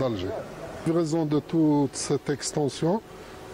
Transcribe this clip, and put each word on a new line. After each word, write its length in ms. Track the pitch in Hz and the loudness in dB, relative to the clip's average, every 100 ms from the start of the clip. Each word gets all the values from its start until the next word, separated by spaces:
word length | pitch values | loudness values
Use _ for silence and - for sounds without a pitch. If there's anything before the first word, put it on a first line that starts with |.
d'Alger. 260 | 131 101 202 | 0 0 -4
La 680 | 196 - - - - 160 | -6 -8 -12 -12 -4 0
livraison 340 | 165 156 165 151 | 2 2 2 2
de 120 | 147 | 0
toute 560 | - 165 156 147 135 | 2 4 6 6 2
cette 360 | - - 143 - | 0 -2 -2 -2
extension 720 | 139 - 151 139 - 160 220 - - - - - | -4 -2 0 -2 0 0 0 -2 -16 -16 -16 -6